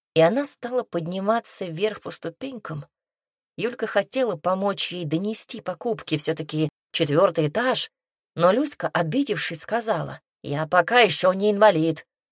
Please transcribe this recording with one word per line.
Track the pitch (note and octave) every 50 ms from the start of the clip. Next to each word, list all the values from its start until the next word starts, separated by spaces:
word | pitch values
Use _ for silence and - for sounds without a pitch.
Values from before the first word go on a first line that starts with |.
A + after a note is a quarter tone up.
| _ _ -
И | D#3+
она | D#3+ F3 A3 C#4 C#4+
стала | - - - - A#3 B3 B3
подниматься | A3+ - - F3 D#3+ E3+ F#3 F#3+ F#3+ G#3 A3+ A#3 A#3 - - - F#3+
вверх | F3 D#3 D#3+ G3+ G#3+ G3+ -
по | - E3+
ступенькам. | D#3+ - - E3 E3 - C4 C4+ C4+ A3 - - D#3 D3 - _ _ _ _ _ _ _ _ _ _ _ _ _ _
Юлька | - F#3+ A#3+ A#3+ - A#3
хотела | G#3+ - G3+ G3 - - C4 B3+ A3 F3+
помочь | D3+ - F3+ F#3 F#3+ G3+ G3+ F#3+ - - -
ей | F3 F3+ E3+
донести | C#3+ D#3 E3 G3 G#3+ A3+ - - - - G#3+
покупки, | - F#3 F3+ - - A#3+ A3 - - - D#3
всё-таки | D3+ - D#3+ D#3+ D#3 D3+ D3+ D#3 D#3 D#3 D3 - _ _ _
четвёртый | - - E3 C#3+ C#3+ E3 G3 F#3 D#3+ F3 D#3 D3
этаж, | D3 G#3+ B3 C4 A3+ - - - _ _ _ _ _ _ _ _ -
но | - F3 F#3
Люська, | G3+ B3+ D4+ D4 - - - D#3
обидевшись, | - E3+ E3+ D#3+ F#3 C4+ C#4+ A3 F#3+ D3+ - - E3+ D#3
сказала: | - - G#3+ F#3 G#3+ A3+ F#3+ D#3 D3 C3+ C3+ - _ _ _ _
«Я | - C3 C#3+ D3+ D#3
пока | D3+ F3 F3+ E3+ E3+ A3+ B3
ещё | A3+ F3+ - - - F#3
не | F#3 F#3+ G3+ G#3+
инвалид, | G#3 G3+ G#3+ G#3+ F#3 D#3 D#3+ E3 D#3 - - _ _ _ _ _